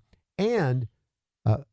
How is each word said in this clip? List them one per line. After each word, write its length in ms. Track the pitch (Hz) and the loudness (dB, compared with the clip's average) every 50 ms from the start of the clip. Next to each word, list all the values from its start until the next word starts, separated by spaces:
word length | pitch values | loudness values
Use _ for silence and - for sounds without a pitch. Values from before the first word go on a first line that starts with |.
| - _ _ _ _ _ _ - | -8 _ _ _ _ _ _ -4
and, 480 | 196 233 240 208 151 127 127 131 117 - - _ _ _ _ _ _ _ _ _ - | -2 0 0 0 0 0 -2 -4 -6 -8 -12 _ _ _ _ _ _ _ _ _ 0
uh, 120 | 104 - - - - | 0 0 0 -4 -12